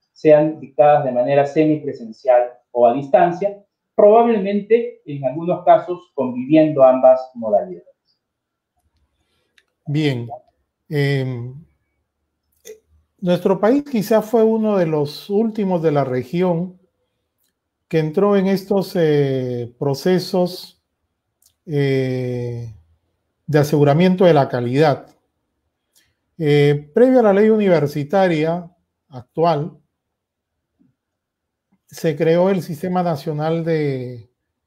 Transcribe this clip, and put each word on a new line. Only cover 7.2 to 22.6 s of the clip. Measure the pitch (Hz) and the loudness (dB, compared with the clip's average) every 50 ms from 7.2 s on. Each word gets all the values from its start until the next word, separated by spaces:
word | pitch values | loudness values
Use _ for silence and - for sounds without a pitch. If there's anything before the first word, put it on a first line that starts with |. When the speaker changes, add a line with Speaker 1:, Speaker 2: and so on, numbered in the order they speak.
| 131 - _ | 0 -10 _
Speaker 1:
modalidades. | 120 113 107 101 98 90 92 90 85 _ _ _ _ _ _ _ _ _ _ _ _ _ _ _ _ _ _ _ _ _ _ _ _ _ _ _ _ _ _ _ _ _ _ _ _ _ _ _ _ _ | -10 -6 -2 -2 -2 -2 -4 -12 -18 _ _ _ _ _ _ _ _ _ _ _ _ _ _ _ _ _ _ _ _ _ _ _ _ _ _ _ _ _ _ _ _ _ _ _ _ _ _ _ _ _
Speaker 2:
Bien. | - 143 151 156 147 131 120 120 120 117 - _ _ _ _ _ _ _ _ _ _ | -6 -4 -2 -2 -2 -2 -4 -8 -10 -14 -18 _ _ _ _ _ _ _ _ _ _
Em, | 160 147 143 139 143 135 131 131 127 120 120 127 131 143 170 _ _ _ _ _ _ _ _ _ _ _ _ _ _ _ _ _ _ _ _ - - _ _ _ _ _ _ _ _ _ | -4 -2 -2 0 0 -2 -4 -4 -6 -8 -10 -14 -16 -18 -20 _ _ _ _ _ _ _ _ _ _ _ _ _ _ _ _ _ _ _ _ -20 -20 _ _ _ _ _ _ _ _ _
nuestro | - 175 180 175 180 202 190 185 | -4 -2 -2 -2 0 -2 -2 0
país | - 208 254 285 285 | 0 0 0 0 -2
quizá | - - 220 185 - 226 214 | -2 -4 -4 -2 0 0 0
fue | 214 214 - 233 220 | 0 0 0 2 2
uno | 220 220 226 214 214 208 | 2 0 0 -2 -2 0
de | 196 175 | 0 0
los | 160 156 151 143 147 147 - - - | 0 -2 -2 -4 -4 -6 -14 -10 -4
últimos | 202 202 226 226 220 226 202 190 185 170 156 | -2 -2 -2 -2 -2 -4 -4 -2 -2 0 0
de | 160 147 | 0 0
la | 143 135 | 0 -2
región | 127 127 127 120 - - 170 180 185 175 165 180 185 - _ _ _ _ _ _ _ _ _ _ _ _ _ _ _ _ _ _ _ _ _ _ _ | -2 -4 -6 -6 -4 -4 -2 -2 0 -2 -4 -4 -8 -12 _ _ _ _ _ _ _ _ _ _ _ _ _ _ _ _ _ _ _ _ _ _ _
que | - 160 | -4 -2
entró | 156 156 151 190 190 208 202 | -2 -2 -2 0 0 2 2
en | 202 190 | 2 2
estos, | 190 196 185 190 - 180 175 180 185 - | 0 -2 -2 -2 -2 -2 -2 -2 -4 -2
eh, | 190 165 156 151 147 143 135 135 131 127 123 123 120 120 117 - _ | -2 0 2 2 2 0 0 -2 -4 -4 -6 -6 -8 -8 -10 -10 _
procesos, | 147 143 139 135 - 185 185 180 180 - - 185 180 175 180 - - - _ _ _ _ _ _ _ _ _ _ _ _ _ _ _ _ _ _ _ | -4 -4 -4 -2 0 0 0 0 -2 -2 -2 -2 -2 -2 -4 -12 -18 -20 _ _ _ _ _ _ _ _ _ _ _ _ _ _ _ _ _ _ _
eh, | - 151 143 143 139 135 131 131 131 127 127 127 123 123 123 120 120 120 117 | -6 -4 -2 -2 0 0 -2 -2 -4 -4 -6 -6 -6 -6 -6 -8 -8 -8 -10